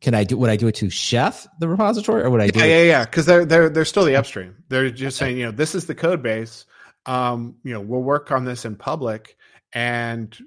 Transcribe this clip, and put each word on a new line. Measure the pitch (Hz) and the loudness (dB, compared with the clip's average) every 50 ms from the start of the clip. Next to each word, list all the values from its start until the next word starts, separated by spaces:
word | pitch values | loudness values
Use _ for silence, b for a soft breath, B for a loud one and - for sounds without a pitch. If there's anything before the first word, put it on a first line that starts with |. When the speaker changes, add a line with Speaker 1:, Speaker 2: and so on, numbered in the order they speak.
Speaker 1:
can | - 131 117 | -2 0 2
I | 107 101 | 2 2
do, | 92 127 | 0 0
would | 113 127 113 | 0 2 2
I | 110 | 2
do | 101 117 | 2 0
it | 113 107 | 0 0
to | - 107 90 | -2 -4 -4
Chef, | - - - - 120 120 143 220 - - - - _ 156 | -4 -4 -4 -2 0 0 0 0 -2 -6 -16 -18 _ -6
the | 170 165 | -4 -2
repository, | 180 196 214 196 - 208 208 - 233 220 | -2 0 0 0 0 -2 -2 -2 0 0
or | - 127 | 2 2
would | 123 110 | 2 2
I | 104 101 | 2 2
do | - 113 | 2 4
Speaker 2:
Yeah, | 160 | 4
Speaker 1:
it | 160 | 6
Speaker 2:
yeah, | 160 165 | 6 6
yeah, | 170 170 156 131 113 | 6 6 6 4 2
'cause | - - 165 143 | 0 -2 0 4
they're, | 170 175 175 170 | 6 6 6 6
they're, | 147 160 170 165 156 | 6 6 6 6 4
they're | 147 160 156 | 4 0 -2
still | - - 208 185 | 0 2 2 4
the | 147 135 | 4 4
upstream. | 135 110 - - 101 92 92 101 _ _ - | 2 0 -2 -6 -12 -12 -14 -16 _ _ -4
They're | 131 131 135 127 | -2 0 0 -2
just | 120 123 135 139 127 - | -2 -6 -8 -8 -6 -4
Speaker 1:
Okay. | 139 127 | -4 -4
Speaker 2:
saying, | 123 127 | -4 -4
you | 120 | -6
know, | 113 | -6
"This | 104 120 156 156 - | -4 -4 -4 -4 -4
is | 180 170 | -6 -6
the | - 127 | -8 -6
code | - 165 165 185 151 | -4 -2 -2 -2 -2
base. | 123 113 110 110 113 113 - - - b b b b b b b - | -2 -4 -4 -4 -6 -10 -14 -20 -20 b b b b b b b -8
Um, | 131 127 127 127 123 120 120 117 120 - _ - | -6 -4 -2 -2 -2 -4 -4 -8 -10 -14 _ -12
you | 131 | -10
know, | 117 104 | -10 -10
we'll | 101 107 123 127 | -8 -6 -6 -4
work | 127 135 143 147 143 - | -2 -2 -2 -2 -2 -2
on | 143 131 127 | -2 -2 -2
this | 127 123 117 - | -4 -8 -8 -10
in | 113 104 | -10 -10
public, | - - 135 151 156 131 113 107 110 - - _ b b b b b b _ | -8 -6 -6 -6 -4 -4 -6 -6 -8 -10 -18 _ b b b b b b _
and, | - 120 120 120 120 120 120 117 117 117 110 107 - - 247 | -8 -4 -4 -2 -2 -4 -4 -6 -6 -8 -10 -12 -14 -20 -20